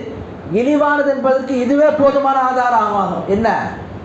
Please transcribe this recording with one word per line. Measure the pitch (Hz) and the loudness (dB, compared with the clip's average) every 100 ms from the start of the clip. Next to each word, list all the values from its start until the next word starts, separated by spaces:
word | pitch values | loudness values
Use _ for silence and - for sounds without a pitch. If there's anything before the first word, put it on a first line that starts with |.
| - - - - 135 | -8 -12 -14 -14 -4
இழிவானது | 185 254 294 294 294 277 | -2 2 2 2 2 0
என்பதற்கு | 262 254 262 262 262 | 0 2 0 0 -2
இதுவே | 247 285 302 294 | 0 4 4 4
போதுமான | 277 277 277 269 | 2 2 0 0
ஆதாரம் | 254 254 247 233 214 | 0 0 2 2 0
ஆகும். | 202 180 180 180 | 0 -2 -4 -4
என்ன, | 202 226 175 - - - - | 0 0 0 -4 -10 -12 -14